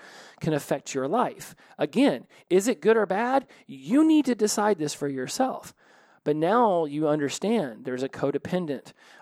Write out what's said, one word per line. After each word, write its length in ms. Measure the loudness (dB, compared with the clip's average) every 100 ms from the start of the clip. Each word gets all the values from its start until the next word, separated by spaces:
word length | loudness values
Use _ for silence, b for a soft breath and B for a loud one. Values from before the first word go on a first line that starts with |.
| B B B B
can 120 | -2
affect 400 | -2 -2 -4 -4
your 140 | -6 -2
life. 480 | 0 -2 -4 -18 -20 B B
Again, 500 | -4 2 2 2 -6 B B
is 180 | 0 2
it 140 | 0
good 160 | 2 2
or 80 | 2
bad? 420 | -2 0 -2 -2 B B
You 380 | -14 0 4 6
need 200 | 6 4
to 100 | 0
decide 420 | 0 2 0 0
this 160 | -2
for 140 | -4 -6
yourself. 640 | -6 -6 -2 -2 -4 -12 -20 b b b b -2
But 100 | 0
now 480 | 2 4 4 2
you 240 | 0 -2 0
understand 800 | 0 -2 -2 -2 0 -2 -8 -8
there's 180 | -6
a 60 | -6
codependent 800 | -4 -2 -2 -2 -4 -2 -8 -10 -20 B B